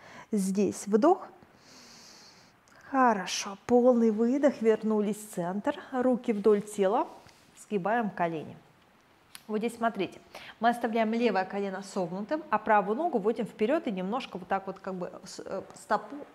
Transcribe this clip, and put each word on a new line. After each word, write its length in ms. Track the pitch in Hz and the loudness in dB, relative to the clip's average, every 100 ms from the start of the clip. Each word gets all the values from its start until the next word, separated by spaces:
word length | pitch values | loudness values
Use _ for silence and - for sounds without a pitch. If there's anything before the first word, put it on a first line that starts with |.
| - - - | -20 -20 -4
Здесь 560 | 214 190 190 196 202 - | -2 0 2 0 0 0
вдох. 400 | 208 285 381 - - - - - - - - - - - - - _ _ - - | 4 6 4 0 -20 -20 -20 -20 -20 -20 -20 -20 -20 -20 -20 -20 _ _ -20 -4
Хорошо. 640 | 269 247 208 180 - 202 196 - | 4 4 4 -2 -6 -8 -8 2
Полный 440 | 247 247 240 226 | 6 6 6 4
выдох. 500 | 208 233 277 285 - | 4 2 4 2 2
Вернулись 560 | 220 220 214 214 208 202 | 2 2 2 0 0 -4
в 180 | - | -8
центр. 460 | - 170 202 285 - - | -6 -4 -2 -4 -6 -6
Руки 420 | 262 247 247 240 | 0 2 2 0
вдоль 280 | 208 214 208 | 2 4 4
тела. 480 | 208 - 190 240 339 - - - _ - | 2 0 2 2 -2 -8 -20 -20 _ -20
Сгибаем 480 | - 208 185 233 214 | -6 -4 0 0 -2
колени. 460 | - 175 165 - - _ _ _ _ _ _ _ - - | -2 -4 -4 -10 -16 _ _ _ _ _ _ _ -20 -6
Вот 120 | 214 | -4
здесь 180 | 233 233 | -4 -2
смотрите. 440 | 233 208 180 - - - - - | -4 -2 -6 -6 -20 -20 -18 0
Мы 100 | 226 | 0
оставляем 420 | 240 240 226 220 | 2 0 0 0
левое 320 | 233 240 190 | 2 2 2
колено 380 | 185 202 202 190 | -2 -4 -4 -6
согнутым, 600 | 196 208 175 185 220 311 - | -8 -4 -4 -6 -6 -6 -2
а 80 | 214 | -2
правую 380 | 214 208 190 226 | 4 2 4 -2
ногу 220 | 339 254 | 0 0
вводим 280 | 196 240 220 | 0 -2 -4
вперед 400 | - 214 320 311 | -2 0 0 -2
и 40 | |
немножко 480 | 185 185 254 262 190 | -4 -4 -6 -8 -12
вот 100 | 185 | -4
так 180 | 196 196 | -6 -4
вот 120 | 180 | -12
как 160 | - | -10
бы 180 | 185 180 - | -8 -10 -12
с-, 180 | 190 - | -16 -14
э, 180 | - 190 185 | -10 -10 -10
стопу 420 | - - 208 - 294 - | -14 -2 -2 -2 -14 -16